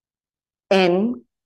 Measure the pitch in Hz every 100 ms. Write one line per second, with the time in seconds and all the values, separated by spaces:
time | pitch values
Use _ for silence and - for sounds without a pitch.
0 | _ _ _ _ _ _ - 190 180 180
1 | 226 247 _ _